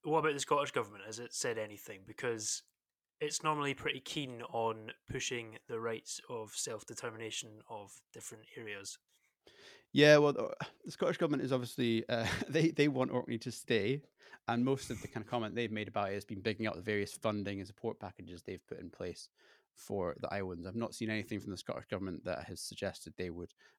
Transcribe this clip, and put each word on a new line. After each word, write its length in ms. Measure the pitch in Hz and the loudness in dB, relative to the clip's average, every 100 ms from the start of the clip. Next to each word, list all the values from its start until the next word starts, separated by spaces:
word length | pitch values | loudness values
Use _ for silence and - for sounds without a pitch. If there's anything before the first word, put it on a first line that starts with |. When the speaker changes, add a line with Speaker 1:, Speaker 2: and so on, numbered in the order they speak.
Speaker 1:
What 160 | 160 156 | 4 4
about 140 | 156 143 | 4 0
the 40 | |
Scottish 320 | - 147 139 | 4 4 4
government? 340 | 127 107 101 101 | 0 -2 -6 -12
Has 120 | 110 | -10
it 160 | 120 | -8
said 240 | - 127 110 | -4 -2 -2
anything? 440 | 107 104 - 98 98 | -4 -8 -12 -14 -14
Because 560 | 110 127 113 107 - - _ _ _ _ _ | -4 -2 0 -2 -4 -6 _ _ _ _ _
it's 220 | 151 - | -2 0
normally 320 | 160 151 143 | 2 2 0
pretty 260 | 135 143 131 | 0 -2 -4
keen 440 | - 156 135 120 120 | -4 -4 -4 -8 -4
on 380 | 117 113 110 110 - - | 0 2 0 -8 -14 -8
pushing 480 | 131 - 123 113 113 - | -4 -2 -4 -6 -14 -6
the 120 | 117 | -4
rights 420 | 117 113 - - - | -2 -4 -6 -10 -8
of 220 | 120 107 | -10 -8
self-determination 960 | - - 110 - 117 123 110 113 - 117 107 - | -6 -4 -6 -8 -8 -8 -6 -6 -6 -8 -14 -12
of 320 | 110 101 - _ | -12 -12 -18 _
different 300 | 120 - 110 110 - | -14 -14 -14 -16 -12
areas. 440 | 110 101 101 - _ _ _ _ - - - - _ | -8 -8 -8 -14 _ _ _ _ -20 -20 -20 -20 _
Speaker 2:
Yeah, 260 | 139 147 151 | 8 12 12
well, 160 | 147 | 10
the, 200 | 117 104 - - - - | 4 -2 -4 -10 -10 -14
the 60 | |
Scottish 260 | - 180 175 | 0 0 2
government 240 | 165 143 | 2 2
is 100 | 123 | 2
obviously, 560 | 131 123 - 120 113 - | 0 -2 0 2 2 2
uh, 180 | 120 110 - | 0 0 -2
<laughs> 100 | - | 0
they, 220 | 151 160 | 4 4
they 180 | 156 147 | 6 4
want 220 | 131 127 | 6 2
Orkney 300 | 123 123 120 | 2 0 -4
to 120 | - | -4
stay, 520 | - - 117 101 143 - _ - - - | -8 2 4 4 0 -4 _ -20 -10 0
and 160 | 120 | 2
most 280 | 127 135 - | 4 2 0
of 100 | 120 | -8
the 60 | - | -6
kind 180 | 113 104 | -8 -2
of 60 | |
comment 240 | 120 110 104 | -2 0 0
they've 160 | 117 | 0
made 160 | 107 104 | -2 -2
about 240 | 107 101 | 0 0
it 20 | |
has 120 | 101 - | -2 -6
been 160 | 98 | -4
bigging 260 | 110 104 110 | -2 0 -2
up 80 | - | -2
the 60 | |
various 300 | 101 104 98 | 0 0 0
funding 460 | - 113 104 101 98 | 0 0 0 -2 -4
and 80 | 95 | -8
support 340 | - 117 104 | -6 -6 -6
packages 440 | 104 - 92 87 | -10 -12 -14 -12
they've 240 | - 92 _ | -10 -10 _
put 120 | - | -12
in 120 | 90 | -12
place 380 | - 90 87 - _ - - _ | -8 -8 -8 -16 _ -20 -20 _
for 420 | - - 101 87 - | -20 -6 -2 -2 -2
the 120 | - | -4
islands. 360 | 98 95 85 87 | -2 -4 -6 -6
I've 80 | 107 | -4
not 180 | 117 | -4
seen 160 | - 110 | -2 -2
anything 300 | 107 - 104 | -2 -2 -6
from 100 | 101 | -4
the 80 | 92 | -8
Scottish 300 | - - - | -6 -6 -4
government 340 | 101 95 85 85 | -4 -2 -4 -4
that 180 | 90 | -4
has 180 | 87 87 | -4 -8
suggested 540 | - - 98 - - - | -8 -4 -4 -4 -14 -6
they 140 | 90 | -6
would 240 | 85 87 _ - | -4 -10 _ -20